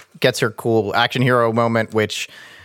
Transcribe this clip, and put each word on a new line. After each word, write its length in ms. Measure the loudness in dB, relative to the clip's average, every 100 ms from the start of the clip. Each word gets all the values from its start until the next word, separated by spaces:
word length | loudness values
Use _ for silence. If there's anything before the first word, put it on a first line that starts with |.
| -20 -2
gets 180 | 0 2
her 100 | -2
cool 440 | -2 0 0 0
action 280 | 0 0 0
hero 280 | 2 2 2
moment, 440 | 0 0 0 -2
which 340 | -2 -2 -4 -12 -16 -20 -20